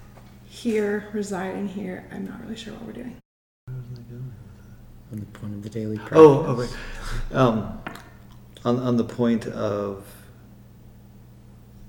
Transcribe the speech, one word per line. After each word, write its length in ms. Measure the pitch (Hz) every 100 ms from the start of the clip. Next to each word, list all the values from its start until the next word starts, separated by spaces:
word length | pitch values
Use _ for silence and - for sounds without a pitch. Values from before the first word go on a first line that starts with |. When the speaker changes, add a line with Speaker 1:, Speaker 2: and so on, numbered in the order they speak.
| - - - -
Speaker 1:
here, 640 | - - 240 214 208 208 202
residing 560 | 214 196 185 190 190 202
here, 360 | 190 185 185 -
I'm 140 | 185 196
not 140 | -
really 140 | 220 220
sure 160 | 214
what 80 | 220
we're 100 | 226 233
doing. 120 | 247 - - _ _ _ -
Speaker 2:
Where 100 | 127
was 100 | 123
I 100 | 123
going 220 | 117 120
with 100 | 131 101 98 92
that? 560 | - - - - -
Speaker 3:
On 80 | 107
the 60 | 101 -
point 160 | 104
of 80 | 101
the 80 | 104
daily 300 | 113 107 107 -
Speaker 2:
Oh, 340 | 160 156 135 135
oh, 80 | 123
Speaker 3:
practice. 200 | 123 - - - - - -
Speaker 2:
right. 80 | -
Um, 380 | 127 110 92 - - - - - - - - -
on, 160 | 120 123
on 160 | 127 120
the 80 |
point 420 | 113 - 120 113 -
of 580 | 110 107 104 101 98 98 - - - - - - - - - - - - - - - - -